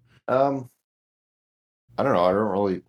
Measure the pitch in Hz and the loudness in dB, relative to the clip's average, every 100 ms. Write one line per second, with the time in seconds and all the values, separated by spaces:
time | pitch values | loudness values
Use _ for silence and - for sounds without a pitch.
0 | _ _ - 127 139 135 120 _ _ _ | _ _ -4 0 0 -2 -10 _ _ _
1 | _ _ _ _ _ _ _ _ _ - | _ _ _ _ _ _ _ _ _ -4
2 | 135 95 90 98 107 95 101 90 | 0 2 2 2 -2 -2 -2 -4